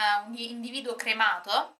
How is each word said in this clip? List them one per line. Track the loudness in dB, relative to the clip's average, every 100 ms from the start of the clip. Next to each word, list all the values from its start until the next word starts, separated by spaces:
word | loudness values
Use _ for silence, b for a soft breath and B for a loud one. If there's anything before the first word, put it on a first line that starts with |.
| 4 4 0
un |
individuo | -8 -8 -8 -8 -6 -6 -4
cremato | -2 2 4 2 0 0 0